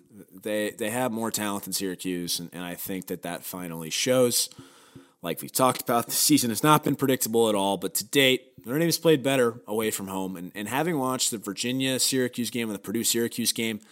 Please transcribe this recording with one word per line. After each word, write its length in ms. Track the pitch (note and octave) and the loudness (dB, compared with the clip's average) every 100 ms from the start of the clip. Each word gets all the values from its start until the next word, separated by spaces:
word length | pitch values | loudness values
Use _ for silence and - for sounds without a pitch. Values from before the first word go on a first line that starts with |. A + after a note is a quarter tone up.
| _ G#2+ - F#2+ | _ -20 -20 -12
They, 280 | A2 G#2+ G#2 | -6 -4 -4
they 200 | - A2 | -4 -4
have 220 | A#2+ B2+ | -2 -2
more 180 | A2 A2+ | -2 -4
talent 340 | G#2+ G#2 G2+ | -4 -4 -4
than 80 | F#2+ | -6
Syracuse, 680 | F#2 G2 F2 F#2 F2+ F2 - | -4 -4 -4 -4 -4 -4 -4
and, 100 | E2+ | -6
and 120 | E2+ | -10
I 100 | F2 | -10
think 320 | F2 - F#2+ F2 | -10 -8 -8 -6
that 140 | F2 | -8
that 220 | E2+ F2 | -8 -8
finally 460 | - F#2 F2+ E2 D#2+ | -8 -10 -8 -8 -6
shows. 580 | - C3 B2+ B2 A2+ - - - - - - - _ | -2 2 4 4 2 -2 -6 -20 -20 -20 -20 -20 _
Like 200 | F2 D#2+ | -8 -8
we've 100 | C#2 | -4
talked 300 | - B2+ B2 | 2 2 2
about, 240 | - A#2+ - | 0 0 0
the 60 | |
season 380 | - - D3 A#2+ | 0 4 4 4
has 120 | G#2+ | 2
not 200 | D3+ D3+ | 6 6
been 140 | D3+ C#3 | 4 0
predictable 520 | C3+ C3 - A#2 A2+ | 2 2 2 2 4
at 60 | |
all, 220 | G#2 G2 G2 | 4 2 0
but 180 | F#2 | -2
to 100 | - | -6
date, 480 | G#2 C#3+ C3 B2+ - - | 0 4 6 4 -2 -16
Notre 140 | A2 C#3 | -6 0
Dame 100 | E3+ | 2
has 100 | D#3+ | 2
played 240 | E3+ D3+ | 4 4
better 380 | B2+ C3+ A#2+ A#2 - | 4 4 2 0 -4
away 240 | G#2+ A2 | -2 0
from 180 | G#2 G2 | -2 -4
home. 280 | F#2+ F#2+ F#2 | -4 -4 -6
And, 160 | F2 | -10
and 140 | G2 G#2 | -10 -4
having 300 | B2+ E3 D#3+ | -2 0 0
watched 320 | B2+ B2+ - | 0 0 -2
the 80 | A2 | -4
Virginia-Syracuse 1120 | F#2+ G2 A#2+ C3 C3 B2+ - C3 B2 B2 A2+ | -6 -4 -2 0 0 0 0 2 0 -2 -4
game 180 | A#2+ A2+ | -2 -4
and 60 | |
the 60 | G2+ | -6
Purdue-Syracuse 720 | - A2 G#2+ A#2 A#2 - A2+ | -4 -2 0 0 0 -2 -2
game, 280 | - A2+ G#2+ - | -2 -2 -4 -10